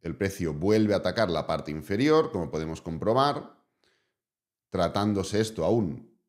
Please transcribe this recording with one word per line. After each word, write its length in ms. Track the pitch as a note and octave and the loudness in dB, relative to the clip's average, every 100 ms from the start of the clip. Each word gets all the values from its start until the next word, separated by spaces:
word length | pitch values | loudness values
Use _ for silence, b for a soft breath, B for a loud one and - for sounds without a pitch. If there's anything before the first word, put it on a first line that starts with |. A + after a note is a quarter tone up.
El 160 | E2+ D#2 | -8 -2
precio 380 | G2 - E2 | -2 0 -4
vuelve 400 | D2 F#2 A2 G#2+ | 0 2 4 4
a 40 | G2 | 2
atacar 300 | F2 F2+ G#2 | 0 0 0
la 160 | D#2+ D#2+ | 0 -2
parte 260 | D#2+ D2 | -4 -4
inferior, 580 | D2+ - G2+ C#3+ D#3 D3+ | -10 -4 0 4 4 2
como 200 | G2 D#2 | -2 -4
podemos 300 | D#2 D#2+ D#2+ | -4 -4 -6
comprobar, 800 | - D#2+ F2 B2 C#3+ D3 - - _ _ _ _ _ _ _ _ _ _ _ | -8 -4 0 2 2 0 -8 -20 _ _ _ _ _ _ _ _ _ _ _
tratándose 720 | F#2 E2+ G2 G#2+ G2+ F2+ G2+ | -2 0 2 0 0 0 0
esto 240 | A2 - | 0 0
aún 480 | D#2+ A#2 F#2 C2 - _ | 0 2 0 -6 -14 _